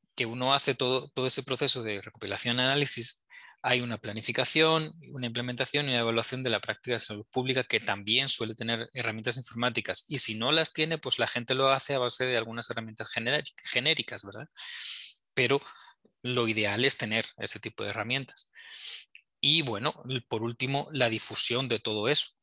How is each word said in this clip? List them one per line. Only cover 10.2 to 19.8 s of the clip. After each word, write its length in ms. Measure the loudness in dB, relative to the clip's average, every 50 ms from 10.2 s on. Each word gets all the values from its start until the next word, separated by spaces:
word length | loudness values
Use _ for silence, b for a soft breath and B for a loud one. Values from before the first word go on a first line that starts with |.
| 2 2 2
no 160 | 0 0 2
las 220 | 4 4 4 2
tiene, 240 | 0 -2 -2 0 -2
pues 220 | -4 -2 -2 0 0
la 100 | 0 0
gente 260 | 0 -4 -2 0 0
lo 160 | 4 4 4
hace 220 | 4 2 2 -2
a 60 | 0 0
base 260 | 2 2 2 2 2
de 140 | 2 0 0
algunas 320 | -2 -2 -6 -6 -6 -4
herramientas 400 | -6 -6 -8 -10 -10 -10 -10 -6 -6
genéric-, 380 | -4 -2 0 0 0 -2 -6 -12 -12 -8
genéricas, 600 | -2 -2 0 2 2 2 0 -2 -6 -8 -10 -12
¿verdad? 240 | -12 -12 -14 -14 -14 B B B B B B B B B B B B B B _ _ _
Pero 280 | 0 4 4 4 2 B B B B B B B B _ _ _ _
lo 260 | -6 -2 0 2 2 2
ideal 380 | 2 2 2 2 2 2 2
es 100 | 2 2
tener 300 | 2 0 0 0 -2 -2 -4 -6
ese 240 | -4 0 0 0 0
tipo 240 | -2 -8 -8 -6 -6
de 60 | -6
herramientas. 600 | -4 -4 -4 -2 -2 -4 -4 -6 -12 -14 -14 -14 B B B B B B B B B B B B -20 -20 _ _ _ _
Y 180 | 2 4 4 4
bueno, 340 | 2 0 -2 -2